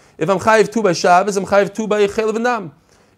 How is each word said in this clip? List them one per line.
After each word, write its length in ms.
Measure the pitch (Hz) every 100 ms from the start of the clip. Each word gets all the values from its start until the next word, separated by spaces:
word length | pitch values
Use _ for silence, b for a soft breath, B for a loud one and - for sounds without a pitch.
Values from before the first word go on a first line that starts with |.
| b -
If 100 | 180
I'm 100 | 190
chayiv 320 | 220 220 208
two 100 | 233
by 100 | 202
Shabbos, 440 | 165 190 175 196 196
I'm 100 | 185
chayiv 280 | 196 196
two 120 | 208 214
by 200 | 208 202
chaylev 300 | 202 220 214
and 80 |
dam. 300 | 240 233 165 - b b b